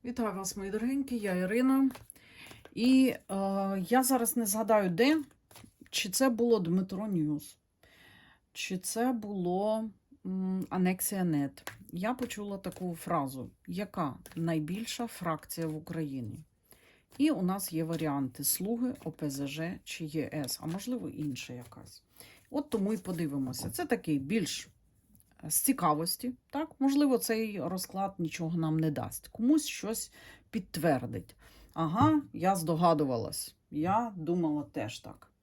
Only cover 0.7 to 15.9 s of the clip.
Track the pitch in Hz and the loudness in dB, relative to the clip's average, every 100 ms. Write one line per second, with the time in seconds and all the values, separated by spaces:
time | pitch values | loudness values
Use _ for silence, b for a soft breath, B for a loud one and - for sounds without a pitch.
0.7 | 214 233 277 269 240 202 180 185 220 262 | -2 0 0 -2 -2 0 0 2 2 4
1.7 | 269 269 - - B B B B B B | 6 4 2 -18 B B B B B B
2.7 | - 240 262 262 - _ 196 196 196 196 | 0 6 8 8 4 _ -2 0 0 0
3.7 | 196 175 247 254 262 233 - 220 214 220 | -2 4 4 6 2 2 0 0 0 4
4.7 | 214 190 170 254 311 285 _ _ - - | 4 4 4 4 4 0 _ _ -20 -20
5.7 | _ - - 190 185 269 226 240 226 170 | _ -8 -4 -2 2 2 4 4 4 4
6.7 | 185 185 190 214 185 151 147 - - _ | 2 2 -4 -2 0 2 0 -4 -20 _
7.7 | _ b b b b b b _ - - | _ b b b b b b _ -10 -6
8.7 | 185 - 226 247 240 208 202 175 185 208 | -4 -4 0 0 0 -4 -2 0 2 2
9.7 | 220 220 - _ 277 190 185 190 185 - | 0 -2 -10 _ -12 -6 -2 0 -2 -2
10.7 | 185 185 185 - 196 180 151 143 - - | 2 2 2 -2 0 2 2 0 -4 -16
11.7 | - - 170 202 254 240 - 202 196 190 | -16 -12 -4 -4 -2 -6 -6 -8 -6 -8
12.7 | - 180 165 - 170 139 135 120 - - | -6 -6 -6 -2 0 0 -4 -10 -12 -10
13.7 | 180 202 - 151 - - - 165 160 151 | -6 -6 -2 -4 -4 -12 -4 0 0 -2
14.7 | 190 233 - 233 - 175 156 - - 160 | -4 -6 -6 -6 -4 -4 -4 -6 -6 -4
15.7 | 156 156 | -4 -6